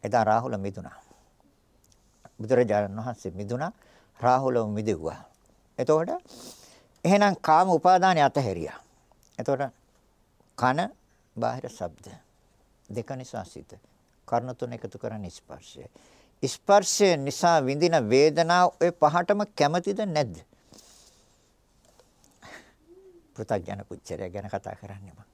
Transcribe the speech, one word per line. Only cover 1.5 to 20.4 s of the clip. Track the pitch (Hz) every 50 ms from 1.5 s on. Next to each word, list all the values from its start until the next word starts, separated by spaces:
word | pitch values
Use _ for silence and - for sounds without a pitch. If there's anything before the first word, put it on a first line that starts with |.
| _ _ _ _ _ _ _ _ _ _ _ _ _ _ _ - _
බුදුරජාණන් | _ 107 107 131 123 123 107 104 104 104 98 98 110
වහන්සේ | 110 123 117 - - 95
මිදුණා. | 85 90 104 101 120 123 151 175 - _ _ _ _ _ _ _ _ _
රාහුලව | - 123 127 131 135 131 127 120 110 107
මිදෙව්වා. | 104 104 107 110 101 78 78 80 - - - - _ _ _ _ _ _ _ _ _ -
එතකොට | 131 - 151 156 165 196 339 359 _ _ - - - - - - - - - _ _ _ _ _ _
එහෙනම් | 170 196 202 208 202 180 -
කාම | - - 156 160 185 190
උපාදානය | 180 156 - 180 185 185 180 190 185 160
අතහැරියා. | 143 135 - 147 131 110 95 85 80 69 - - _ _ _ _ _ _ _ _ _ _ _ -
එතකොට | 113 - 139 127 143 131 _ _ _ _ _ _ _ _ _ _ _ _ _ _ _ _ _ -
කන, | - 127 131 156 180 226 - _ _ _ _ _ _ _ _
බාහිර | 113 117 117 120 127 127 123
ශබ්ද | - - - 87 160 _ - - - - _ _ _ _ _ _ _ _ _ _ _ _ _ _
දෙක | 104 113 113 -
නිසා | 139 127 127 - - 117 95
සිත, | - - - - _ - - _ _ _ _ _ _ _ _ _ -
කර්ණ | - 117 117 127 123
තුන | _ - 120 120
එකතු | 113 - 107 - 110
කරන | - 110 107 107 101 87
ස්පර්ශය. | - - _ _ - - - - - 67 - - _ - _ _ _ _ _ _ _ _ -
ස්පර්ශය | 135 - - _ - 202 208 196 - - - 208 196 175 147
නිසා | 135 139 139 - - 175 170 156
විඳින | 135 127 139 147 156 175 165 156 120
වේදනාව | 104 117 135 147 156 147 160 165 160 175 180 180 175 - _
ඔය | 165 175
පහටම | 170 _ - 147 156 175 175 - 208 202 208 208
කැමතිද | _ - 147 143 156 180 175 196 202 196 214
නැද්ද? | 196 165 151 143 110 85 80